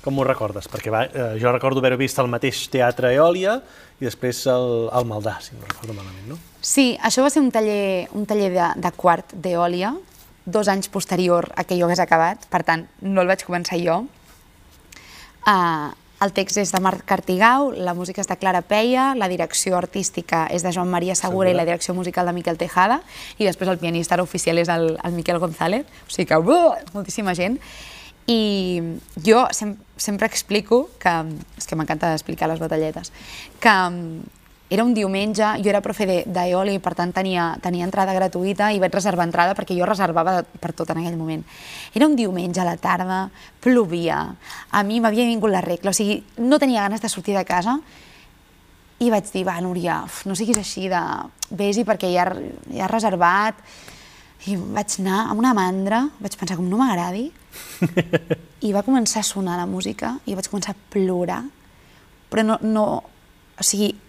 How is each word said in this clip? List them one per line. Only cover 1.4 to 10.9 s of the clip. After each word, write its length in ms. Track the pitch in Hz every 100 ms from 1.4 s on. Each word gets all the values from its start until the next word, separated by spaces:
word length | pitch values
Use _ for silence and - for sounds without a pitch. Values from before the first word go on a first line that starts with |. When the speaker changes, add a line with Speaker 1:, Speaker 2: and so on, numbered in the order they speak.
Speaker 1:
jo 100 | 120
recordo 300 | 123 131 135
haver-ho 160 | 127 127
vist 180 | 135 -
al 80 | 123
mateix 340 | 120 135 - -
teatre 400 | 131 123 123 123 131
Eòlia 420 | 165 180 190 247 - - - _
i 60 | 123
després 380 | - 127 120 135
al, 360 | 127 127 117 113
al 140 | 123 120
Maldà, 300 | 107 107 101
si 140 | - 117
no 100 | -
recordo 300 | - 113 101
malament, 320 | 95 92 104
no? 80 | 170 - -
Speaker 2:
Sí, 340 | - - 254 -
això 200 | 170 -
va 80 | 277
ser 100 | 302
un 60 | 262
taller, 540 | 233 214 208 196 185 - 208
un 80 | 208
taller 240 | 208 196
de, 140 | 180 165 -
de 80 | 175 -
quart 380 | 185 170 -
d'Eòlia, 640 | 175 180 170 175 175 196 330 - - - - -
dos 220 | 208 202
anys 180 | 196
posterior 600 | -